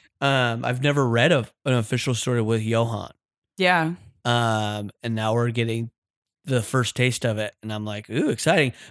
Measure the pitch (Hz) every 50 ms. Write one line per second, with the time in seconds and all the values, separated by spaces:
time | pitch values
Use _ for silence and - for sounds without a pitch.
0 | _ _ _ - 139 139 139 131 123 117 113 117 123 120 127 127 135 147 143 143
1 | 135 120 117 117 127 170 170 131 107 - _ _ - 131 127 120 110 - 127 120
2 | - 139 123 113 - 127 123 120 110 110 113 110 110 110 113 113 117 117 110 101
3 | - - - _ _ _ _ _ _ _ _ - 185 180 180 165 160 160 180 -
4 | - - _ _ - 123 120 120 117 113 110 107 107 104 104 104 104 98 - _
5 | - 117 113 110 110 110 113 120 120 120 113 117 117 117 113 117 117 120 _ _
6 | _ _ _ _ _ _ _ _ - 147 131 120 107 - - 131 117 - - -
7 | 123 127 117 - - 117 107 107 107 104 - _ - 110 107 107 107 107 104 104
8 | 104 - 110 143 302 285 120 - - 156 185 170 143 127 - - - -